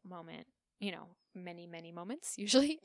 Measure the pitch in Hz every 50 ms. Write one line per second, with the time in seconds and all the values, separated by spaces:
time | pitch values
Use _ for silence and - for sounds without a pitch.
0 | - 185 180 170 165 165 160 156 - _ _ _ _ _ _ - 202 202 175 -
1 | - 175 175 _ _ _ - 185 180 175 170 175 175 170 170 165 165 165 170 175
2 | 175 196 254 339 - - - - 202 208 233 262 285 294 311 320